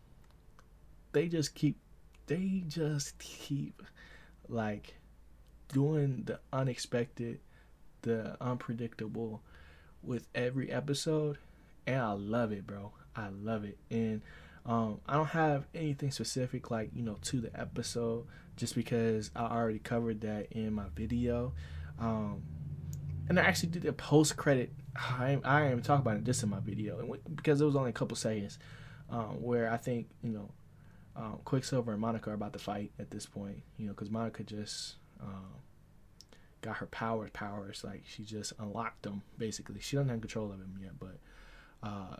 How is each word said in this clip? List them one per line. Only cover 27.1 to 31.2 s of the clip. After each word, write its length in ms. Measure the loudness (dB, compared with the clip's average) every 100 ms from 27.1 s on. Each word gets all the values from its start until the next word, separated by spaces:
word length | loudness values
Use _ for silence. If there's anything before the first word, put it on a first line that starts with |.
| -6 -6
because 260 | -2 4 6
it 40 |
was 100 | 6
only 160 | 6 2
a 40 |
couple 220 | 0 -2 0
seconds, 420 | 0 0 -2 -8 -14 -14 -14 -14 -6
um, 320 | -4 -4 -4
where 280 | 0 2 4
I 60 | 2
think, 320 | 0 -2 -2 -6
you 80 | -4
know, 200 | -4 -6 -14 -20 -20 -20 -20 -16
um, 240 | -8